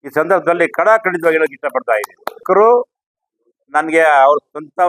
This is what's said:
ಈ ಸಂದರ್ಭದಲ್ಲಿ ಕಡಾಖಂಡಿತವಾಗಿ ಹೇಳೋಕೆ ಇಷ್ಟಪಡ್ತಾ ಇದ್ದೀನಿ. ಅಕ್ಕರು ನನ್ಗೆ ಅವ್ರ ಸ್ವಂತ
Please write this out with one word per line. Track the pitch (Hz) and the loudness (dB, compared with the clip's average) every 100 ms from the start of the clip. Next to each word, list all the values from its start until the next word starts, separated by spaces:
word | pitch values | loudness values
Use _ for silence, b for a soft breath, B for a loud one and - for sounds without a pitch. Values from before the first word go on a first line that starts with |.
| 143 | -6
ಈ | 147 | -4
ಸಂದರ್ಭದಲ್ಲಿ | 160 185 165 170 165 | -2 -2 -2 -2 -2
ಕಡಾಖಂಡಿತವಾಗಿ | - 185 220 185 175 165 160 | -2 0 0 -2 -2 -2 0
ಹೇಳೋಕೆ | 151 | -4
ಇಷ್ಟಪಡ್ತಾ | 135 143 127 - | -4 -8 -4 -2
ಇದ್ದೀನಿ. | 110 104 _ - - | -2 -4 _ -4 -4
ಅಕ್ಕರು | - 190 220 247 - _ _ _ _ _ _ _ _ | 0 2 4 2 -2 _ _ _ _ _ _ _ _
ನನ್ಗೆ | 147 160 160 | -6 -2 0
ಅವ್ರ | 160 143 135 147 | 2 4 4 2
ಸ್ವಂತ | _ 147 156 - | _ -18 -14 -4